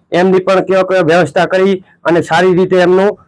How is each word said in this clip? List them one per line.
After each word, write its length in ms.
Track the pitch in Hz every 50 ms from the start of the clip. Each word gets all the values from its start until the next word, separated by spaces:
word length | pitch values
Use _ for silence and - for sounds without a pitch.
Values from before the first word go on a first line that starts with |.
| _ _ -
એમની 260 | 170 185 190 185 185
પણ 220 | 185 190 190 185
કેવો 240 | 185 180 190 190 185
કે 140 | 185 185 185
વ્યવસ્થા 460 | 175 151 165 180 175 - - 190 170
કરી 400 | 160 185 190 190 196 190 185 - _ _ _ _
અને 180 | - 170 170 -
સારી 320 | - 160 170 180 190 185
રીતે 220 | 175 190 185 185
એમનું 420 | 185 180 180 180 185 190 208 196 - _